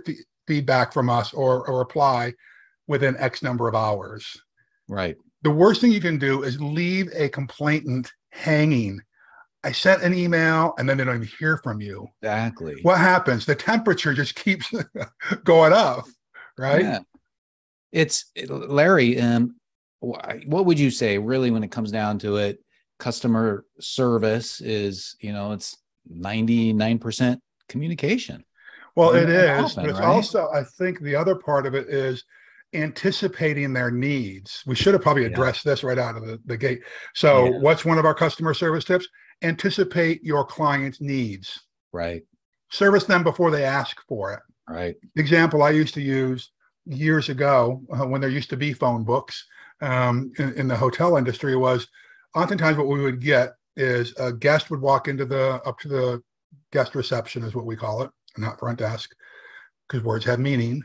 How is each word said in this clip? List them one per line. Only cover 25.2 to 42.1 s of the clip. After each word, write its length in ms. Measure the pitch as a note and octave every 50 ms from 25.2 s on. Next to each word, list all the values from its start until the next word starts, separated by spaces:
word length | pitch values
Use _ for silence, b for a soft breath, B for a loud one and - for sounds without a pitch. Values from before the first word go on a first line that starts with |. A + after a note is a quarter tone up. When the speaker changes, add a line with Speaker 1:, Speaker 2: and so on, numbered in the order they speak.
| - G#2 G#2
Speaker 2:
know, 180 | G2+ G2+ G#2
it's 260 | G#2+ G2 - - - - _ _ _ _ _ -
ninety-nine 880 | E2 E2+ F2+ F#2+ G#2+ A2 A2+ A2+ A#2 A#2 A2+ A2+ A2 G#2+ G#2+ A2+ A#2 A2
percent 420 | - A#2 G#2+ - B2+ B2 B2 - _ _ _ _ _ -
communication. 760 | - C3 D3+ E3 E3+ - - F3+ A3 B3+ - - - - - _ _ B B B B B B B B
Speaker 1:
Well, 180 | F3 E3 E3+ E3
Speaker 2:
And 140 | E3+ E3+ E3
Speaker 1:
it 60 | E3+
is, 140 | F#3 F3+ D#3 C#3 C#3 C#3
Speaker 2:
often, 180 | C3+ - - F2+
Speaker 1:
but 60 | D3
it's 80 | - -
Speaker 2:
right? 80 | -
Speaker 1:
also, 400 | E3+ F#3 - G#3+ - - G3+ E3 D3+
I 140 | D3 C#3+ C3
think 360 | - _ - F3+ F#3 F3 -
the 140 | D3 C#3+ C#3
other 200 | D3 D#3+ F#3+ F#3
part 300 | F#3 - D#3 D3 C#3 C3
of 80 | C3+ B2+
it 120 | C#3 - -
is 340 | D3+ C#3 C3 C3 B2+ B2 - b b b b b b b b b -
anticipating 1000 | E3 D#3 D#3 - - - G3 F#3+ - G3 F#3+ F#3 - E3+ D#3 D3 C#3+ C#3+ C3+ C3
their 180 | B2+ B2 A#2+
needs. 720 | A#2+ B2 C3 C#3+ C#3+ C3+ A#2 G2 F#2+ F#2+ G2 - - - -
We 100 | C3+ B2
should 180 | - - G3 G3
have 100 | F#3 -
probably 200 | D#3 D3 C#3 A#2+
Speaker 2:
Yeah. 60 | A2+
Speaker 1:
addressed 340 | G#2+ B2 C3 B2+ A#2 - -
this 180 | D3+ C#3 - -
right 140 | B2+ B2+ B2+
out 160 | A#2+ B2 A2+
of 100 | A2+ A2
the, 140 | A2+ A2+ A2+ -
the 120 | - A#2+
gate. 240 | A2 B2 C3 B2+ B2 B B B B B B B
So 300 | - - D3+ C#3 C3 B2
Speaker 2:
Yeah. 140 | B2+ B2 C3
Speaker 1:
what's 260 | C#3 D3+ D#3+ D#3 -
one 120 | E3 D#3+
of 80 | D#3+ D#3
our 80 | D#3 D3+
customer 380 | - E3 D#3 - - D#3+ D#3+ C#3+
service 300 | - F3+ E3 D#3 D#3+ -
tips? 220 | - F3+ F#3 F3+ - b b b b b b -
Anticipate 800 | E3 D#3+ E3 - G3 - - F#3 F#3 - F3 E3+ E3 E3 D#3+ -
your 200 | D#3+ D3 C#3+ D3
client's 540 | - - - D#3 D3 C#3+ C#3 C3+ C#3 C3 -
needs. 580 | D3 C#3+ C#3 C3+ A#2+ G#2+ G2 F#2 F#2+ - - - _ _ _ _ _ _ -
Speaker 2:
Right. 300 | F2 E2+ E2+